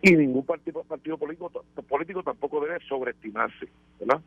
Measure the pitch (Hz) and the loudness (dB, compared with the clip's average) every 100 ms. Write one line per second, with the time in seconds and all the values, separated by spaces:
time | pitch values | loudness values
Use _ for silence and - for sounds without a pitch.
0 | 196 170 143 127 131 165 - 156 165 156 | 8 8 6 2 -2 -4 -4 -10 -10 -10
1 | 156 156 147 170 175 165 - - - 139 | -8 -6 -8 -8 -12 -12 -14 -16 -4 -4
2 | 165 185 175 123 143 147 151 175 - 139 | -2 -6 -6 -6 -4 -4 -4 -6 -6 -6
3 | 127 117 113 104 113 - 127 _ _ _ | -6 -8 -12 -4 -4 -4 -18 _ _ _
4 | 117 143 | 0 0